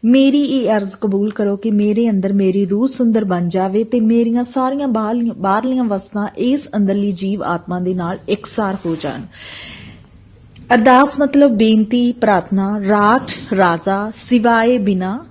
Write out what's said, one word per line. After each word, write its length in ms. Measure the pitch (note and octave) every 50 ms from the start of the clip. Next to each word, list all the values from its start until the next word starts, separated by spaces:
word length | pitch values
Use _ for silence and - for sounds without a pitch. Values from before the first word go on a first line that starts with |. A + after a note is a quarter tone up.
| -
ਮੇਰੀ 380 | A3 B3 C4+ C4+ C#4 C4+ D4
ਇਹ 280 | C#4+ B3+ C4 C4+ A#3+ G#3
ਅਰਜ਼ 260 | A3 G#3+ G3+ G3 -
ਕਬੂਲ 340 | - - G#3+ G3 G3 G3+ G#3+
ਕਰੋ 260 | G#3 - G#3+ G3+ G3+
ਕਿ 140 | G3 - A3+
ਮੇਰੇ 400 | G#3 G#3 G#3 G#3 G#3+ A3 A#3 A#3
ਅੰਦਰ 220 | G#3 F#3+ F#3 G3
ਮੇਰੀ 340 | G3 G3+ G3 F#3+ F3+ G3 G3+
ਰੂਹ 200 | F3+ G3 G#3 B3
ਸੁੰਦਰ 380 | C4+ C4 - B3+ A3+ A3 A3+ G#3+
ਬਣ 240 | F#3+ F3+ F3 F3 F3
ਜਾਵੇ 360 | E3+ F#3 F#3 F#3+ F#3+ G#3+ A3+
ਤੇ 160 | A3 B3 B3
ਮੇਰੀਆਂ 440 | A3 A3 A#3 A#3 A#3 A3+ A3+ A#3+ B3
ਸਾਰੀਆਂ 440 | B3 - C4+ C4 B3+ C4+ C#4+ C#4+ C4+
ਬਾਹਰਲੀਆਂ, 460 | A#3 A3 G#3+ G#3 A#3 A#3+ A#3 A#3 G#3
ਬਾਹਰਲੀਆਂ 500 | - F#3 G3 F#3+ G#3+ A#3 B3+ C4 B3+ B3
ਵਸਤਾਂ 440 | A3+ G#3 F#3+ - - - G#3 G3+ G#3 - -
ਇਸ 300 | A3 B3 C4+ C#4+ - - -
ਅੰਦਰਲੀ 360 | G#3 G3+ F#3+ G3 G3+ G3+ G3+
ਜੀਵ 300 | F#3+ E3+ F#3+ F#3+ G3+ G3+
ਆਤਮਾ 380 | - B2 F3 E3+ - - F3+ F3+
ਦੇ 140 | F3+ F3+ F#3
ਨਾਲ 240 | F3+ F3 E3+ F#3+ - - -
ਇਕਸਾਰ 480 | F#3+ G3+ - - - - G#3+ G3 F#3+ F#3+ -
ਹੋ 100 | E3+ E3 D#3+
ਜਾਣ। 200 | - D3 B2 - - - - - - - - - - - - - - - - - - - - - - - - - - - - - - - A#3+
ਅਰਦਾਸ 440 | A#3 A3 C4 B3+ B3+ C#4 C#4+ - -
ਮਤਲਬ 320 | D4 C#4 C#4 C#4+ C#4+ C#4
ਬੇਨਤੀ, 600 | A#3 G3+ A3+ A3 A3 A3 G#3+ G#3 B3 A#3+ A#3+ A#3+
ਪ੍ਰਾਰਥਨਾ। 680 | A#3+ - - G#3+ G3+ F3+ E3+ - G3 F#3+ F#3+ G3 G#3 G#3+ G3 F#3+
ਰਾਠ 680 | G#3 G#3 G#3 G#3 A3+ C4 C4 - - - - - A3
ਰਾਜਾ 560 | F#3+ F#3+ F3+ E3 E3 - G3 G3 G3 G#3 A3 A3+
ਸਿਵਾਏ 640 | - - - B3 A#3+ G#3+ A#3+ A#3 A3+ A3+ A#3 B3+ A#3+
ਬਿਨਾ 480 | G3+ G3+ G3 F#3 F#3 F#3+ G3+ C4+ E4+ -